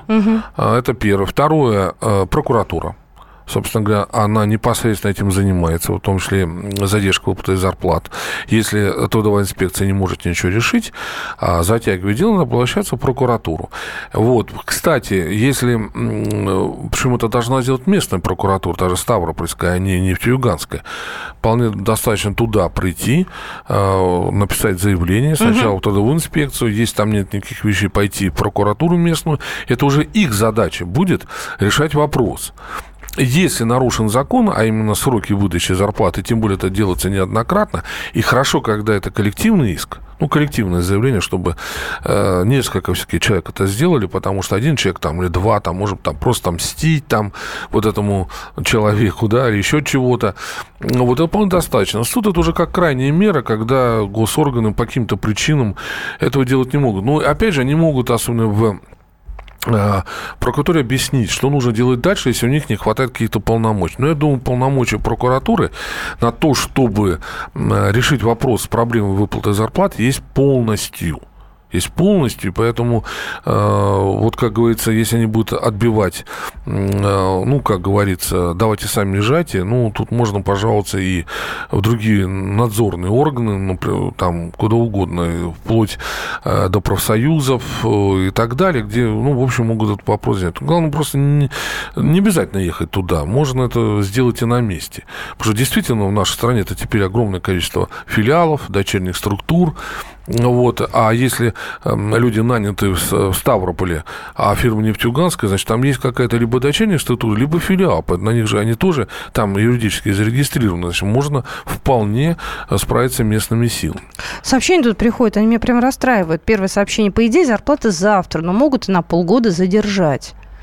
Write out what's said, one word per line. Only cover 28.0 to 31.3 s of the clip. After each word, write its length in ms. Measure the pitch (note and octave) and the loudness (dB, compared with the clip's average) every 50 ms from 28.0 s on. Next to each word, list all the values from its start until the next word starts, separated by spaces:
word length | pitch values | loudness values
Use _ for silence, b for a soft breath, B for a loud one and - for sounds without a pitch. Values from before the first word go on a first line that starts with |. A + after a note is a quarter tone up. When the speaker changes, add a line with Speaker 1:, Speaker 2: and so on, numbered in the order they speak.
| G2+ G2+ - - G2+ F2+ | 0 0 0 -2 -2 -2
Speaker 2:
в 60 | - | 0
прокуратуру 640 | - - G#2 - - G2+ G#2 G#2 - D#3+ E3+ F3+ | 0 -2 -2 0 0 0 0 0 0 0 2 2
местную. 420 | F3 E3+ E3+ E3 D3 - E3 D3+ C3 B B B B B - | 2 2 2 0 0 -2 -2 -4 -2 B B B B B -2
Это 180 | B2+ A#2+ D3 | 0 2 2
уже 160 | C#3 C#3 D3 D3+ | 2 2 2 0
их 300 | D3+ - G#3+ G#3 C#3 G#2+ | 2 2 2 2 2 2
задача 520 | G2 A2+ A2+ G#2+ A2+ G#2 E2 - - F2+ | 2 0 2 2 2 0 0 -2 -6 -8
будет 420 | F2 F#2 C#3 G3 F#3 C3 F2+ - B | -4 -2 0 0 2 0 -2 -4 B